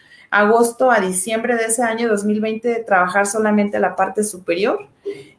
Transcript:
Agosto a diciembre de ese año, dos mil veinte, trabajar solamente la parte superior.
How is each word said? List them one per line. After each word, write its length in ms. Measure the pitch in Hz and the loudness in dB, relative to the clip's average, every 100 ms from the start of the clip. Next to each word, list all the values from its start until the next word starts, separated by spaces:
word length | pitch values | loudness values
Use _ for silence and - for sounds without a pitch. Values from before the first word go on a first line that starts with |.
| _ - - | _ -20 -2
Agosto 580 | 202 208 233 240 - 254 | 2 4 4 2 2 2
a 120 | 220 | 2
diciembre 560 | 185 185 226 220 233 233 | 0 -2 -4 -2 -2 -2
de 80 | 226 | 0
ese 180 | 254 | 0
año, 240 | 233 226 233 | -2 -2 -2
dos 160 | 202 | 0
mil 160 | 208 214 | 0 -2
veinte, 420 | 220 220 240 226 226 | -2 -4 -4 -4 0
trabajar 380 | 185 180 202 202 | 2 2 0 0
solamente 500 | 220 214 208 202 208 | 0 2 2 0 0
la 200 | 185 190 | -2 0
parte 260 | 190 214 | -2 -2
superior. 640 | 208 180 175 170 226 403 - _ 202 - - | -2 -4 -4 -2 0 -2 -8 _ -12 -12 -14